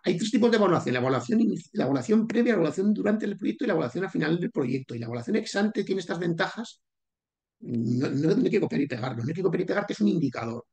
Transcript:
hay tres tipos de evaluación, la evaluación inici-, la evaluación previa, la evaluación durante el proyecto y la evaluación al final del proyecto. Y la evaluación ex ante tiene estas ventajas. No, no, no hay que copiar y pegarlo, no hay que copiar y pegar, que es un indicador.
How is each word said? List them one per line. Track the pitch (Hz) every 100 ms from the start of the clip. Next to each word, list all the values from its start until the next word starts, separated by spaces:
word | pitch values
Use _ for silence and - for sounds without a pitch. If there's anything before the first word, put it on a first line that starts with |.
hay | - 165
tres | 214
tipos | 233 233
de | 220
evaluación, | 196 156 -
la | 123
evaluación | 127 131 - 113
inici-, | 110 - -
la | -
evaluación | 131 139 117 220 220
previa, | 226 240
la | 208
evaluación | 160 165 202
durante | 214 208 214
el | 208 196
proyecto | 208 214
y | 240
la |
evaluación | 175 120 175
al | 185
final | - 151 175
del | 233
proyecto. | - 131 135 131
Y | 120
la | 117
evaluación | 120 120 214
ex | 214
ante | 196 214 214
tiene | 190 190
estas | 175 170
ventajas. | 175 170 180 - 233 - _ _ _ _ _ _ _ _
No, | - 120 123 123 139
no, | 139 160
no | 202
hay | 214
que | 208
copiar | 160 -
y | 143
pegarlo, | 120 127 123
no | 117
hay |
que | 165
copiar | 185 175
y |
pegar, | 185 196 202
que |
es | 214
un | 208
indicador. | 180 135 120 113 117 -